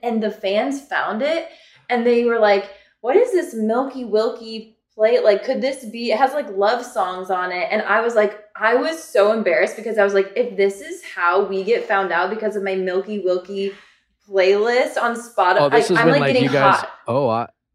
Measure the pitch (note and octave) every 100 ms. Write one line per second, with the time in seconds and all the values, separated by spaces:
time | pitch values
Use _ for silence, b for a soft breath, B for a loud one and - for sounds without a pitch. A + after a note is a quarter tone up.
0 | A#3 A3 G#3+ G3+ F#3+ G#3 C4 C#4 - D#3+
1 | D3+ G#3+ C#4+ E4 - b b b b B3
2 | A#3+ A#3+ A#3+ A#3 G#3 G3+ G3 b b b
3 | A3+ E4+ B4 F#4 C#4+ A3+ G#3+ A#3 C4+ C4+
4 | A#3+ G#3 A#3 A#3 A3+ A3+ A3 _ _ -
5 | A3 A#3+ A3 G3 - A#3 B3+ C4+ A3 A#3
6 | A#3+ A#3 C4+ D4 A#3+ F#3+ G3+ A#3+ B3 A3
7 | F#3 F#3 F#3+ F#3 F#3 F3+ E3 G#3+ - G#3+
8 | A#3 A3+ G#3 - - - A3 B3 D4+ D#4+
9 | - - G3+ A3+ F#3+ D#3+ G#3 - A3+ G#3+
10 | G3+ G3 G3 - A#3 F#3+ G3 G3 D#4 F#4
11 | - - F3 F#3 G3 F#3+ F#3+ A3+ - G3
12 | F#3+ E3+ G#3 A3 G#3+ G#3 G3 F#3+ F#3 F3+
13 | F#3+ G#3 F3+ F3+ F#3 G3+ G3 G3 b b
14 | b _ - F#3+ F#3 G3+ A3 B3 D4+ -
15 | A#3+ A#3 - - F3+ F#3 C#3+ A#3 G#3 F#3
16 | E3 D3 C#3 - C#3 C#3 G3 F3+ - -
17 | - A#2+ C3+ A2+ A#2 _ _